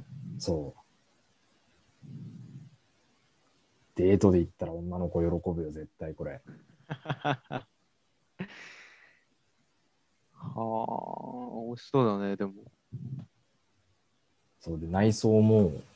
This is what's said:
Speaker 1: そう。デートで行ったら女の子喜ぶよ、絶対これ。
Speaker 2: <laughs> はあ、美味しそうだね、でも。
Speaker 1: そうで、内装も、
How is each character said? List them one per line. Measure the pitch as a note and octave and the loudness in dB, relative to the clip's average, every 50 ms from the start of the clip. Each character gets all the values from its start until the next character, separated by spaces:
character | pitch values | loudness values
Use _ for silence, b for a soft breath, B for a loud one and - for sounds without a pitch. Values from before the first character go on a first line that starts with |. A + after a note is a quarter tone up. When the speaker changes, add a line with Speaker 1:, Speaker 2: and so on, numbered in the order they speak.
| - - - - - - - - | -10 -14 -16 -14 -14 -12 -12 -8
Speaker 1:
そ | - - E2+ D#2 C#2+ - - | -4 -4 -4 -4 -4 -8 -12
う。 | _ _ _ _ _ _ _ _ _ _ _ _ _ _ _ _ _ _ _ _ _ _ _ _ _ - - - - - - - - - - - - - - - _ _ _ _ _ _ _ _ _ _ _ _ _ _ _ _ _ _ _ _ _ _ _ _ | _ _ _ _ _ _ _ _ _ _ _ _ _ _ _ _ _ _ _ _ _ _ _ _ _ -20 -18 -16 -16 -16 -16 -16 -18 -18 -18 -18 -18 -20 -20 -20 _ _ _ _ _ _ _ _ _ _ _ _ _ _ _ _ _ _ _ _ _ _ _ _
デ | - F2+ F#2 G2+ | 2 4 6 6
ー | F#2+ | 8
ト | - G2 | 8 8
で | F#2 F2+ | 6 6
行 | E2+ - | 4 2
っ | - | -2
た | - - | -8 -10
ら | D#2+ E2 | -8 -8
女 | E2+ E2+ F2 F2+ F2+ | -8 -8 -6 -4 -4
の | F2+ E2 | -4 -2
子 | - E2+ | 0 0
喜 | E2+ E2+ E2+ E2+ - F2+ | 0 0 0 -2 -2 -2
ぶ | E2+ E2+ E2 | -4 -4 -4
よ、 | D2+ D2+ | -8 -8
絶 | D#2 D2+ - _ - | -12 -14 -16 _ -12
対 | E2+ D#2+ D#2 | -12 -12 -10
こ | - D#2 | -10 -10
れ。 | - - - - - - - _ _ _ _ _ - | -10 -10 -12 -16 -20 -20 -20 _ _ _ _ _ -14
Speaker 2:
<laughs> | |
は | D#3 - - D#3+ D3 - - D3+ C#3 - _ - C#3 A#2+ - _ _ _ _ _ _ _ _ _ _ _ _ _ _ - F#3+ B B B B B B B B B B B B B B B B _ _ _ _ _ _ _ _ _ _ _ _ _ _ _ _ _ _ _ _ _ _ - - - - | -14 -10 -8 -10 -8 -6 -4 -4 -4 -6 _ -10 -10 -10 -10 _ _ _ _ _ _ _ _ _ _ _ _ _ _ -14 -14 B B B B B B B B B B B B B B B B _ _ _ _ _ _ _ _ _ _ _ _ _ _ _ _ _ _ _ _ _ _ -16 -14 -10 -8
あ、 | - A2+ A2+ A2+ A2 A#2 - - - - - - - - - B3 B3 B3 B3 - A2+ A2+ | -6 -6 -4 -4 -4 -4 -4 -6 -6 -8 -8 -10 -10 -12 -12 -12 -12 -12 -12 -10 -10 -10
美 | A#2 A#2+ | -10 -10
味 | A#2+ - | -12 -6
し | - | 0
そ | - C#3 B2 | 2 4 4
う | |
だ | A2 G2+ G2+ | 4 2 0
ね、 | G2+ G2 G2 | -2 -2 -2
で | F#2+ G#2 | -4 -4
も。 | G2 G2 G#2 A2 - - _ _ _ - - C3 - - - - - _ _ _ _ _ _ _ _ _ _ _ _ _ _ _ _ _ _ _ _ _ _ _ _ _ _ | -6 -6 -10 -18 -20 -20 _ _ _ -14 -12 -12 -10 -10 -12 -12 -16 _ _ _ _ _ _ _ _ _ _ _ _ _ _ _ _ _ _ _ _ _ _ _ _ _ _
Speaker 1:
そ | - E2 E2 | -10 -10 -8
う | D#2+ | -8
で、 | E2 | -6
内 | E2 F2 F#2+ G#2+ A2 G#2+ | -2 0 2 4 4 4
装 | - - A2 G#2+ G#2+ | 4 4 6 8 8
も、 | G#2+ A2 A2 G#2+ G2+ E2 C#2 C2 - - _ | 8 8 8 8 6 6 2 -2 -10 -16 _